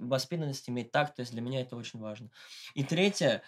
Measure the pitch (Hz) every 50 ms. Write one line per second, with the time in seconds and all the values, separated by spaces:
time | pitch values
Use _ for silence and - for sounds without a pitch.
0 | - 123 135 127 - - 175 170 156 143 135 - - - 120 123 117 - - 151
1 | 147 147 - - 123 117 117 117 117 123 135 131 127 131 123 120 113 - - 117
2 | 110 107 107 110 113 - - - - - - - - - - 143 135 - 165 170
3 | 190 202 202 - 165 135 110 - -